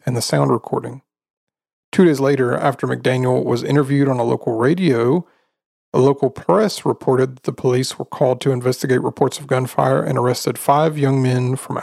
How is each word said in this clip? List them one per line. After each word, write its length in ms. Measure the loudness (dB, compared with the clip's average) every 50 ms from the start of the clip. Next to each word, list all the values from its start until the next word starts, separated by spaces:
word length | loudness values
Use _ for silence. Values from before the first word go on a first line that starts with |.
| -6
and 100 | -4 -4
the 60 | -4
sound 300 | -2 0 0 2 2 2
recording. 500 | 0 0 -2 -4 -6 -6 -6 -6 -12 -14 _ _ _ _ _ _ _ _ _ _ _ _ _ _ _ _ _ -4
Two 140 | 2 4 6
days 140 | 6 6 4
later, 340 | 2 2 2 2 2 0 0
after 320 | 0 0 0 -2 -2 -4
McDaniel 580 | -4 -4 -2 0 0 0 2 2 2 2 0 0
was 200 | 0 -2 -2 0
interviewed 440 | 0 2 2 2 2 2 2 2 2
on 120 | 2 0
a 40 | 0
local 320 | 0 0 -2 -2 -4 -2
radio, 680 | 0 2 2 2 2 2 2 2 2 2 2 2 0 -2 _ _ _ _ _ _ _ _ _ _ _ _ _ 0
a 60 | 4
local 300 | 4 4 4 2 0 -2
press 560 | -2 -4 -6 -2 0 0 0 0 -2 -4 -4
reported 500 | -4 -4 -2 0 0 2 2 2 0 -2
that 80 | -8 -8
the 80 | -8
police 480 | -8 -4 -2 0 0 0 -2 -4 -6 -10
were 60 | -12
called 340 | -10 -4 -2 0 0 0 0
to 120 | -2 -2
investigate 500 | -2 -2 -2 -2 -4 -2 -2 0 0 0
reports 380 | 0 -2 -2 0 -2 -2 -2 -4
of 80 | -6 -2
gunfire 540 | -2 -2 -2 -4 -4 -2 0 0 0 0
and 160 | 0 -2 -2 -2
arrested 400 | 0 -2 -2 -2 -4 -6 -6 -4
five 400 | 0 0 2 2 2 0 0 0
young 240 | 0 0 2 2
men 360 | 2 0 0 0 0 -2 -4 -4
from 220 | -6 -8 -8 -4